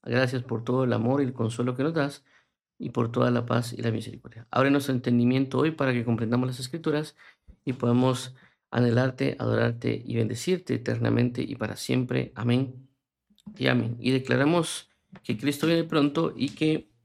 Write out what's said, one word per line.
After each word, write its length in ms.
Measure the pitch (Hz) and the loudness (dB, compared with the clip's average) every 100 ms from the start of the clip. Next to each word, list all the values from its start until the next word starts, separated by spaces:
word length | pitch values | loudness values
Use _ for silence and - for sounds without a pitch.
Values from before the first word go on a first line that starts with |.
Gracias 400 | - 120 127 127 | 0 0 0 -2
por 200 | 123 117 | -4 -6
todo 220 | 117 127 | -2 0
el 80 | 127 | 2
amor 300 | 113 113 139 | 2 2 2
y 20 | |
el 80 | 135 | 0
consuelo 420 | 120 110 120 127 | -2 -4 -2 -4
que 80 | 123 | -2
nos 120 | 143 | -2
das 280 | 165 143 - _ _ _ _ _ _ | 0 -4 -6 _ _ _ _ _ _
y 120 | 131 | -6
por 200 | 120 117 | -2 -2
toda 200 | 120 123 | 2 2
la 160 | 120 120 | 2 0
paz 260 | 120 120 | -2 -2
y 80 | 117 | -4
la 100 | 117 | -2
misericordia. 560 | 113 110 120 - - - | -2 -6 -14 -18 -20 -4
Abre 200 | - 135 | 2 4
nuestro 220 | 143 135 | 4 2
entendimiento 640 | 127 123 120 120 131 135 127 | -2 2 4 4 2 0 0
hoy 120 | 151 | 0
para 240 | 160 135 | 0 0
que 100 | 123 | 0
comprendamos 420 | 117 113 113 120 127 | 0 0 0 0 0
las 140 | 123 | -4
Escrituras 560 | - 165 160 147 156 _ - _ _ - | -8 -6 -2 -2 -4 _ -20 _ _ -10
y 80 | - | -8
podamos 600 | 127 120 120 127 127 - - _ _ _ | -2 2 4 4 2 -6 -16 _ _ _
anhelarte, 680 | 117 120 117 131 127 139 - | 2 4 4 2 0 -4 -2
adorarte 640 | 117 113 117 117 120 113 | 0 2 0 0 -2 -4
y 120 | - 117 | -4 -2
bendecirte 580 | 110 117 - 185 - | 0 -2 -2 -2 -2
eternamente 680 | 113 117 117 117 117 123 120 | -4 -2 -2 2 2 2 0
y 140 | - | -6
para 220 | 120 104 104 | -6 -6 -8
siempre. 560 | - 123 127 127 123 | -2 -2 0 -2 -4
Amén 560 | - 117 120 131 - - _ _ _ _ _ - - | -4 0 2 0 -6 -20 _ _ _ _ _ -20 -2
y 120 | 131 | 2
amén. 280 | 123 117 117 | 2 0 -2
Y 100 | 117 | 0
declaramos 800 | 131 131 123 143 175 156 - - _ _ - | 0 2 2 4 4 0 -6 -14 _ _ -20
que 160 | - 113 | -6 -2
Cristo 280 | 143 143 160 | -2 0 2
viene 180 | 165 | 2
pronto 500 | 160 160 143 143 165 - | 2 2 2 2 -2 -2
y 140 | 131 | -4
que 400 | - 156 156 - _ | 0 0 0 -4 _